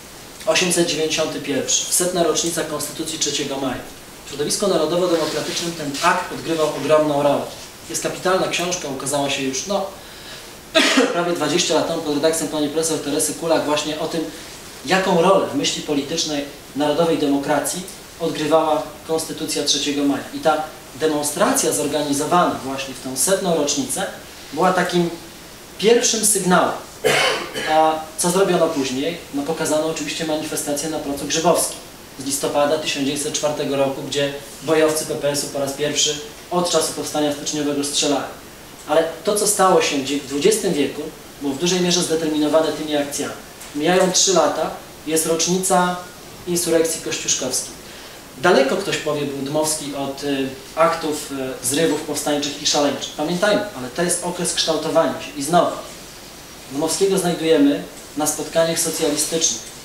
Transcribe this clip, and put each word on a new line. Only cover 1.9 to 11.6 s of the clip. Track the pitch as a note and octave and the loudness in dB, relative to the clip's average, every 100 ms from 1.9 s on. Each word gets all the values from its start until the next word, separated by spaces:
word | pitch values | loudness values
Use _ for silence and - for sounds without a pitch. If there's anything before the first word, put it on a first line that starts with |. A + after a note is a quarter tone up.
setna | - F3+ F3+ | 0 2 2
rocznica | E3 - E3+ E3 | 2 2 0 -2
Konstytucji | D#3 D3+ - - D3+ D3+ | -2 -4 -6 -6 -6 -2
trzeciego | D3 C#3+ C#3+ C3+ | -2 -2 -2 -2
maja. | C3+ A#2+ - - - - - | -2 -4 -8 -16 -18 -18 -10
W | |
środowisku | C#3 D3 - G3+ | -4 -2 2 2
narodowo-demokratycznym | E3 D3+ F3 F3+ E3 D3+ F3+ F3 E3+ F3 | 2 2 2 2 2 2 -2 -4 -4 -4
ten | D#3+ C#3 C#3 | -4 -6 0
akt | E3+ F3+ - | 2 2 -2
odgrywał | C3 C#3+ D#3+ D3+ D3 | -6 -2 0 0 0
ogromną | C#3 D#3 D3+ C#3+ | 4 6 6 4
rolę. | C#3+ C#3 - - - - - | 4 2 -2 -10 -16 -16 -8
Jest | D#3 | -4
kapitalna | D#3+ - F3+ F#3 D3 | -4 -2 2 2 2
książka, | - F3 D#3+ D3 | -2 -2 -4 -4
ukazała | C3 C#3+ D3 C#3 | -6 -2 0 0
się | C#3 | 0
już, | C3 C3 - | -2 -2 -2
no, | - F#3+ - - - - - - | -2 -2 -8 -16 -16 -16 -16 -16
<coughs> | - - - - C4 - | -18 -2 2 4 4 2
prawie | E3+ E3+ | 2 0
dwadzieścia | E3 D3 F3 | 0 0 0